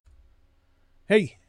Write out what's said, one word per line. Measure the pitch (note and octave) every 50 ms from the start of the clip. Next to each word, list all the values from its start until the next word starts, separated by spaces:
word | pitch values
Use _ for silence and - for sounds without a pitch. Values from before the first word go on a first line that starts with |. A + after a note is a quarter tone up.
| _ - - - - - - _ _ _ _ _ _ _ _ _ _ _ _ _ _
Hey, | - G3+ A3 F#3 A#2+ - - _